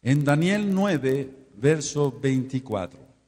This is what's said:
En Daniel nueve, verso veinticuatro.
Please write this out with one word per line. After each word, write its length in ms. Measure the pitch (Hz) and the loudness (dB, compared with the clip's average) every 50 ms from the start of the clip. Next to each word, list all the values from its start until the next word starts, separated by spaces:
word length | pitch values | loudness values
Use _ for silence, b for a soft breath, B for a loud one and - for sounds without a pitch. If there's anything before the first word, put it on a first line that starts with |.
En 220 | _ 120 135 147 147 | _ 2 2 2 4
Daniel 500 | 143 143 151 165 180 202 208 208 202 190 | 2 2 2 2 0 0 0 0 0 0
nueve, 720 | 190 196 208 180 143 123 131 131 139 135 - - - - _ _ | 2 2 2 0 0 0 0 -2 -2 -4 -8 -12 -20 -20 _ _
verso 560 | 101 117 143 156 156 147 - - 147 147 139 | 0 2 2 2 2 -2 -6 -2 0 0 0
veinticuatro. 880 | 123 120 - 135 131 131 127 131 131 131 131 - 110 98 90 85 - - - - _ _ _ | -2 -2 -2 0 0 0 -2 -2 -4 -6 -4 -4 -4 -4 -4 -6 -10 -18 -20 -20 _ _ _